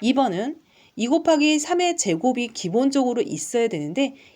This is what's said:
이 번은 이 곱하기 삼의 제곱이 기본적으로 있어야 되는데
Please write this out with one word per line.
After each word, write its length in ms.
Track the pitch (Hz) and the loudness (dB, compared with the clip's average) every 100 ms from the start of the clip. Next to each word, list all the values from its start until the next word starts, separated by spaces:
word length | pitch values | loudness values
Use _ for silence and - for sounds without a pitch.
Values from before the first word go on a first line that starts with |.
이 140 | 220 | 0
번은 460 | 269 254 175 240 330 _ _ _ | 2 2 0 -4 -8 _ _ _
이 140 | - 233 | -6 0
곱하기 500 | 320 330 302 302 302 | 2 4 4 4 2
삼의 380 | 294 359 359 339 | 0 0 0 0
제곱이 520 | 208 165 254 247 240 | -2 0 0 0 -4
기본적으로 720 | - 175 208 269 277 247 240 | -6 -2 0 2 2 0 0
있어야 460 | - 151 - 240 233 | -4 -6 -4 -2 0
되는데 480 | 165 147 175 269 - - | -2 -4 -2 -2 -4 -20